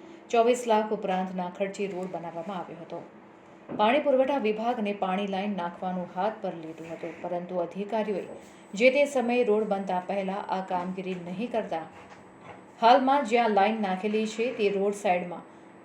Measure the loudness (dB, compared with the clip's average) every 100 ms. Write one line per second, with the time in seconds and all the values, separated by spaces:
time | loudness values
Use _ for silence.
0 | -20 -20 0 4 4 4 4 2 2 -2
1 | 0 -2 -2 -4 -6 -4 -4 -2 -4 -4
2 | -6 -8 -8 -8 -8 -8 -8 -12 -12 -12
3 | -12 -18 -20 -20 -20 -20 -8 0 2 4
4 | 4 4 4 2 0 0 0 -2 -2 -2
5 | -2 -2 -2 -2 -4 -4 -6 -6 -6 -4
6 | -4 -2 -2 -2 -6 -8 -10 -12 -12 -10
7 | -10 -10 -6 -6 -4 -4 -4 -6 -4 -2
8 | -2 -4 -6 -12 -18 -20 -10 4 6 6
9 | 4 2 2 2 4 2 2 -2 -2 -2
10 | -2 -4 -4 -4 -4 -4 -2 -4 -4 -6
11 | -6 -8 -8 -6 -4 -4 -4 -6 -8 -14
12 | -20 -20 -20 -20 -20 -20 -20 4 8 8
13 | 6 4 4 2 4 4 4 4 0 -2
14 | 0 0 0 -2 -2 0 2 2 0 0
15 | 2 0 0 -8 -14 -20 -20 -20